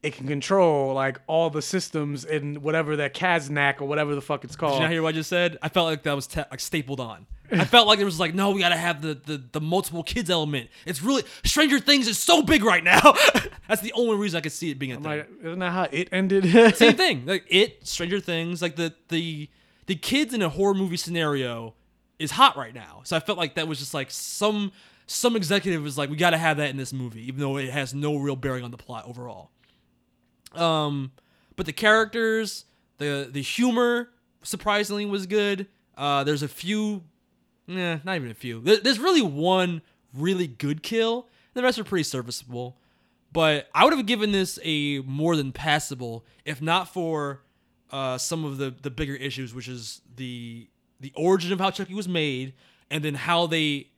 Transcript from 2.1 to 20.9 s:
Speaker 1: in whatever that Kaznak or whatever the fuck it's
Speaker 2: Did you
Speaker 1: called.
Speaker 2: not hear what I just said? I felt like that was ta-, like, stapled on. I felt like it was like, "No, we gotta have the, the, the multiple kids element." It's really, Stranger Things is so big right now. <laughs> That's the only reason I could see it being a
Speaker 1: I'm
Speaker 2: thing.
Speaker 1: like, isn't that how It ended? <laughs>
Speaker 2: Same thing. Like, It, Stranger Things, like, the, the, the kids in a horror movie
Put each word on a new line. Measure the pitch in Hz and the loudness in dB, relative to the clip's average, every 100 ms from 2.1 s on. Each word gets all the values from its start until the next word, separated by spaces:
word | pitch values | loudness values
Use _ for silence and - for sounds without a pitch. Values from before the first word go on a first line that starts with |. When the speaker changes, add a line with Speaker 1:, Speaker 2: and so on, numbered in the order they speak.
| 143 127 | -6 -4
Speaker 1:
in | 156 147 147 | -4 -4 -6
whatever | 143 160 151 151 | -2 -2 0 -2
that | 143 | -4
Kaznak | - 180 170 139 143 143 135 | -2 0 0 0 0 0 0
or | 139 | -4
whatever | 147 151 143 | -2 -2 -4
the | |
fuck | 135 147 | -4 -6
it's | 131 - | -6 -4
Speaker 2:
Did | |
you | 156 | -2
Speaker 1:
called. | 139 | 0
Speaker 2:
not | 160 | 0
hear | 165 | 0
what | 160 | -2
I | |
just | 160 156 | -2 -2
said? | 180 175 165 | 0 0 -2
I | 156 | -4
felt | 190 165 | 0 0
like | 151 | 0
that | 151 139 | -2 -4
was | 131 | -4
ta-, | 160 143 | -8 -8
like, | 131 | -10
stapled | - 160 131 135 | -6 -6 -4 -8
on. | 120 95 104 - - | -8 -12 -16 -18 -4
I | 180 131 | 0 6
felt | 240 208 | 6 8
like | 214 | 6
it | 202 | 4
was | 160 | 0
like, | 175 175 | -2 0
"No, | 196 | 0
we | 196 | 2
gotta | 175 165 | 2 2
have | 170 156 | 0 -2
the, | 156 143 135 | -4 -6 -8
the, | 147 123 | -8 -6
the | 156 | -6
multiple | 156 180 190 165 | 0 -2 -2 -8
kids | 156 247 175 | -4 -4 0
element." | 175 151 143 117 - - | 0 0 -4 -6 -16 -10
It's | 147 | -6
really, | 190 269 - - | 0 0 -2 -4
Stranger | - - 302 277 | 0 4 4 4
Things | 277 285 233 | 4 2 2
is | 208 | -2
so | - 339 | 4 4
big | 254 311 | 6 4
right | 214 175 | 6 4
now. | 165 - | 6 10
<laughs> | 302 - 605 254 - - - | 10 10 6 4 -2 -12 -2
That's | 214 | -2
the | 214 | -2
only | 220 240 208 | 0 2 2
reason | 208 165 | 0 -2
I | |
could | 156 | -6
see | - 175 | -6 -6
it | 131 | -4
being | 135 | -6
a | 123 | -6
Speaker 1:
I'm | |
Speaker 2:
thing. | 151 151 | -6 -6
Speaker 1:
like, | 151 311 | -8 -12
isn't | 165 180 | -10 -4
that | 180 | -2
how | 180 175 | -2 -2
It | 147 180 | -2 -2
ended? | 185 190 196 185 208 233 - | 0 2 4 8 10 10 10
<laughs> | |
Speaker 2:
Same | 233 | 8
thing. | 247 359 160 127 | 8 4 2 -2
Like, | 190 - | -4 2
It, | 185 240 - - | 4 4 0 -10
Stranger | - 175 196 | -6 -2 -2
Things, | 185 165 165 175 | -2 -4 -4 -4
like, | 175 151 | -4 -2
the, | 165 - _ | -4 -6 _
the, | 165 165 151 147 _ _ _ - | -4 -4 -8 -12 _ _ _ -6
the | 190 | -6
kids | - 269 302 240 | 0 0 0 0
in | |
a | 175 | 0
horror | 151 196 196 | 2 2 2
movie | 190 | 0